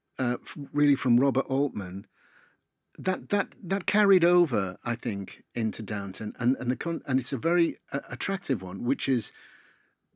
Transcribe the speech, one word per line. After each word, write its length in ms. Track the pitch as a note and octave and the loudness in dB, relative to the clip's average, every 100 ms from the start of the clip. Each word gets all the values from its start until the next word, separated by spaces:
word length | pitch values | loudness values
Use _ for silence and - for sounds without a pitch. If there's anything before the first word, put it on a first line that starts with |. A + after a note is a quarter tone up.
| _ - | _ -4
uh, 160 | B2+ B2 | -2 -2
f-, 160 | - - C3+ | -6 -12 -6
really 220 | D3 D3 | 2 4
from 240 | C#3 C3 A#2+ | 4 4 4
Robert 280 | C#3 C3 - | 4 2 0
Altman, 580 | C3+ C#3+ G#2 F2+ F#2+ - _ _ _ _ _ _ _ _ - | 0 -2 -4 -8 -10 -12 _ _ _ _ _ _ _ _ -8
that, 340 | C#3 F#3+ B2 | -4 -4 0
that, 180 | G3+ - - | -2 -2 -6
that 260 | E3+ G3 - | -4 -4 0
carried 380 | G#3 G3+ F#3+ | 2 6 6
over, 520 | E3+ F3+ D#3+ A2+ F#2+ F2+ | 6 4 4 2 -2 -4
I 100 | A#2+ | -6
think, 480 | A#2 B2 G2+ F#2+ - _ | -4 -4 -4 -6 -12 _
into 300 | A#2+ A2 G2+ | -4 -2 -2
Downton, 500 | G#2+ G#2+ G2 F#2+ G#2 - | -6 -6 -6 -8 -8 -2
and, 180 | A#2+ C3 | 0 0
and 100 | B2+ | 0
the 60 | B2+ | -2
con-, 260 | E3+ E3+ - | -2 -4 -2
and 100 | C3 | -2
it's 140 | B2 | 0
a 40 | B2+ | -2
very, 400 | D#3 F3 E3 - _ | 0 2 2 -2 _
uh, 60 | C#3 - | -8 -8
attractive 540 | B2+ - F#3+ - A#2 | -8 -6 -4 -2 -4
one, 220 | F#2 F#2 | -4 -6
which 240 | A#2+ C3+ - | -2 -2 0
is, 240 | B2+ - - - - _ _ _ _ _ | 0 -2 -10 -20 -20 _ _ _ _ _